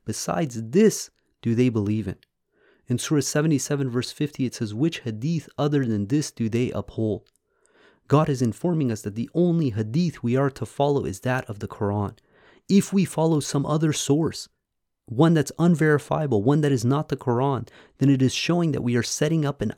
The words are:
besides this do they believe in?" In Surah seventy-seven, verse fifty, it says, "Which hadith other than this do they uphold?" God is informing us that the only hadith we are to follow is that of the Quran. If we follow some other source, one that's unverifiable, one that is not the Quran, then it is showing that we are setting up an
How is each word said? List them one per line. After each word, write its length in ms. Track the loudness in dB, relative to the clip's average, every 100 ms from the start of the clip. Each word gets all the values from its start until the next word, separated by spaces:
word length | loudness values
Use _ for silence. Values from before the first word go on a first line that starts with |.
besides 580 | -10 -8 -4 -2 -2 -6
this 480 | 0 4 4 4 -8 _ _ _
do 120 | -2
they 140 | 2 2
believe 380 | 2 0 -2 -4
in?" 80 | -10 _ _ _ _ _ _ -4
In 100 | -4
Surah 220 | 0 0
seventy-seven, 680 | 0 0 2 0 0 -2 -2
verse 220 | -2 -4
fifty, 360 | -4 -6 -2 -4
it 80 |
says, 200 | -4 -6
"Which 260 | -2 -2 -2
hadith 480 | -8 -6 -4 -4 -6 -4
other 300 | 0 0 0
than 200 | 0 0
this 260 | -2 -2
do 160 | -4 -2
they 240 | 0 -2
uphold?" 580 | -4 -8 -4 -2 -4 _ _ _ _ _ _ _ _ 2
God 200 | 2 2
is 140 | 0
informing 500 | -2 -2 -2 0 -2
us 100 | -2
that 140 | -6 -8
the 140 | -6
only 360 | 0 2 2 0
hadith 520 | -2 -2 0 -2 -2
we 140 | -2 0
are 140 | 0
to 160 | -2 -8
follow 380 | -2 0 2
is 160 | -2 -4
that 280 | -4 -4 -6
of 80 | -10
the 80 | -10
Quran. 480 | -4 -2 -2 -4 -8 _ _ _ _ 2
If 240 | 2 2
we 120 | 0
follow 360 | 0 0 2 0
some 260 | 0 -4 0
other 260 | 0 0
source, 560 | -2 0 0 0 -4 -14 _ _ _ _ _ -6
one 280 | 2 4
that's 160 | 4 0 2
unverifiable, 840 | 2 4 4 2 0 -4 0 0
one 160 | 2 2
that 100 | 2
is 140 | 2
not 240 | 2 0 -2
the 80 | -6
Quran, 520 | -2 0 0 -2 -6 -16 -14 0
then 100 | 2
it 140 | 4
is 100 | 2
showing 380 | 0 -2 0 0
that 140 | 0
we 100 | 0
are 80 | 0
setting 420 | -2 -2 0 0
up 160 | 0 -2
an 140 | -6